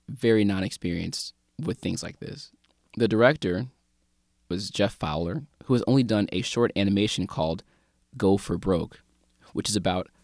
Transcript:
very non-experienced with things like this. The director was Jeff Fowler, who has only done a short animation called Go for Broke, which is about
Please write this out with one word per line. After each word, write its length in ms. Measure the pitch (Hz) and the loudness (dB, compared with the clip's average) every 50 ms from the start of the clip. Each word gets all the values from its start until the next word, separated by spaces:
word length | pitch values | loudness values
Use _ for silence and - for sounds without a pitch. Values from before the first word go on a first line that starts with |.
| _ - | _ -14
very 360 | - - - 117 113 107 104 | -8 0 2 4 6 6 4
non-experienced 880 | 101 98 95 92 - - - - 87 87 85 87 - - - - - - _ _ _ _ - | 4 2 0 -2 -4 -6 -6 -6 -4 -4 -4 -4 -6 -6 -8 -10 -12 -14 _ _ _ _ -8
with 180 | 151 - - - | -6 -6 -6 -4
things 240 | - - - - | -4 -6 -6 -4
like 160 | 160 - - - | -8 -12 -14 -14
this. 320 | - - - - - - _ _ _ _ _ _ _ _ - 110 | -14 -14 -14 -14 -16 -20 _ _ _ _ _ _ _ _ -2 0
The 100 | 117 104 | 0 2
director 580 | 110 107 117 131 156 - 104 92 87 95 123 131 - _ _ _ _ _ _ _ _ _ _ _ _ _ _ _ | 4 6 6 6 4 2 0 -2 -2 -2 -4 -6 -12 _ _ _ _ _ _ _ _ _ _ _ _ _ _ _
was 220 | 87 95 104 - | -6 -6 -6 -6
Jeff 240 | - - 101 98 - | 0 0 0 0 0
Fowler, 480 | - - 78 76 80 85 85 101 - 147 - _ _ - | -4 -6 -4 -2 -2 -2 -4 -4 -6 -10 -12 _ _ -2
who 100 | - 127 | 0 0
has 100 | 120 - | 2 4
only 160 | - 131 135 | 4 4 4
done 260 | 123 104 110 104 104 - | 4 4 2 2 0 0
a 100 | - 92 | -2 -4
short 300 | 87 - - - - - - | -4 -2 0 0 0 2 2
animation 500 | 98 101 98 98 98 104 104 - - 90 | 0 2 2 4 2 2 2 0 -4 -4
called 360 | - - - 80 80 82 95 - _ _ _ _ _ _ _ _ _ - | -6 -4 -4 -2 -2 -2 -6 -8 _ _ _ _ _ _ _ _ _ -6
Go 200 | 123 104 95 98 | 0 2 2 2
for 220 | 98 - - 90 87 | 2 0 -4 -4 -2
Broke, 420 | - 95 92 82 76 - - - _ _ _ _ _ _ _ _ _ - | 0 0 0 0 0 -4 -10 -18 _ _ _ _ _ _ _ _ _ -8
which 160 | - - 101 - | -8 -6 -4 -2
is 80 | 104 | -2
about 320 | 101 87 95 90 92 - - _ _ | 0 0 0 -2 -2 -4 -6 _ _